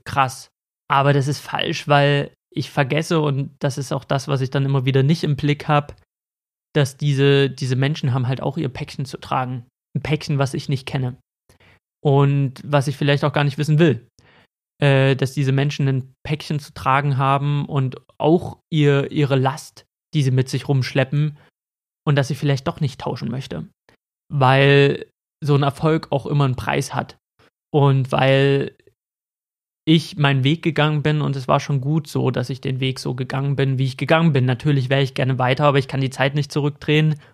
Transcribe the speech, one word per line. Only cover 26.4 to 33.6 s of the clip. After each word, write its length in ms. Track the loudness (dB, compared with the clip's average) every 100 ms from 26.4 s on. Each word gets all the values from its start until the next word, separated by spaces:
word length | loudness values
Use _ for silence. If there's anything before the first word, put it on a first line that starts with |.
einen 120 | 0 -2
Preis 380 | -2 -4 -4
hat. 220 | -6 -8 -10 _ _ _ _ _
Und 400 | 2 4 2 0
weil 640 | 0 2 4 2 0 -4 -12 _ _ _ _ _ _ _ _ _ _ 2
ich 300 | 2 2 -2
meinen 280 | 0 2
Weg 180 | 2 0
gegangen 400 | -2 0 0 0
bin 180 | 0 0
und 160 | -2 -4
es 100 | 0
war 140 | -2
schon 200 | 0 -2
gut 280 | 0 -2 -2
so, 220 | -2 -2
dass 180 | -2 -4
ich 120 | -6
den 180 | -6 -4
Weg 180 | -4 -4
so 160 | -6
gegangen 400 | -6 -4 -4 -2
bin, 240 | 0